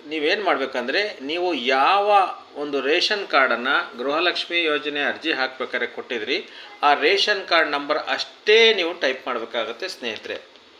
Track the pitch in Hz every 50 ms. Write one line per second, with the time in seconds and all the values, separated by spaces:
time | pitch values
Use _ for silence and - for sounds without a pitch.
0 | - 147 156 160 147 156 196 220 202 175 151 131 135 131 - 127 120 123 139 190
1 | 208 208 - - 131 139 160 175 175 180 170 131 120 127 131 131 139 160 190 202
2 | 202 208 208 202 185 170 - - - - - 143 147 147 139 139 127 139 160 175
3 | - - - 202 190 - - 143 131 123 120 117 120 135 147 165 175 - - 117
4 | 123 139 143 160 175 175 160 - - - 175 170 170 156 151 143 139 147 147 147
5 | 143 127 - - - 160 151 131 131 127 - - 127 - - 120 120 117 - 123
6 | 117 - 127 113 104 113 143 - - - - - - - - - - 147 143 127
7 | 139 160 196 196 - 214 208 196 180 - 175 165 156 151 147 143 143 143 151 151
8 | - - 131 - - - - - - - 214 226 226 226 214 196 170 165 180 180
9 | - 139 131 - - 135 123 117 113 - - 120 110 107 117 - - 135 - -
10 | 127 117 110 - - - 101 - - - - - - - - -